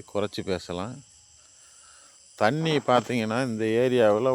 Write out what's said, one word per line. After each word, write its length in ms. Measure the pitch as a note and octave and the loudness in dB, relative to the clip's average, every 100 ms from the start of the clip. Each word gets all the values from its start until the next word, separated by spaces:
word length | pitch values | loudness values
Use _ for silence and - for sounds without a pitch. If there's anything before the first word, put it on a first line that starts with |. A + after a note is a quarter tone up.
| - | -6
குறைச்சி 300 | G2+ G#2 - F#2 | -6 -6 -6 -6
பேசலாம். 440 | F2+ - F2+ G#2 C#3+ - - _ _ _ _ - - - - - _ - - | -6 -6 -8 -8 -12 -20 -20 _ _ _ _ -20 -20 -20 -20 -20 _ -16 0
தண்ணி 320 | G#2+ D3+ D#3+ D3 - | 0 2 0 0 2
பார்த்தீங்கன்னா, 500 | B2 A2+ B2 A2 A#2 C3 | 2 2 -2 -2 -2 -2
இந்த 140 | A2 A2 A2+ | -2 0 2
ஏரியாவுல 480 | B2+ B2 A2 G#2 B2+ | 2 4 4 4 2